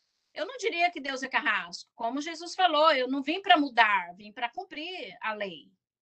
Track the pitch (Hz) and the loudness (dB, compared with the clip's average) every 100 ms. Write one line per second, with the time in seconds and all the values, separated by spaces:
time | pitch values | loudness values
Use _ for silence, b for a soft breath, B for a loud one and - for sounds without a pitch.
0 | _ _ _ - 339 523 415 339 349 339 | _ _ _ -8 -8 -4 -4 2 0 0
1 | 269 254 262 262 277 202 175 - - - | -6 -6 -2 0 0 -2 -4 -12 -16 -8
2 | 233 277 311 320 339 359 359 294 320 269 | -4 -4 -6 -8 -8 2 4 6 6 4
3 | 254 277 277 370 392 339 285 233 220 196 | 2 -2 -2 -4 4 4 4 4 4 4
4 | 175 185 208 - 240 - 392 294 339 359 | -2 -10 -16 -8 -6 -6 -10 -10 -8 -8
5 | 208 175 220 214 196 160 - _ _ _ | -12 -8 -8 -6 -8 -10 -18 _ _ _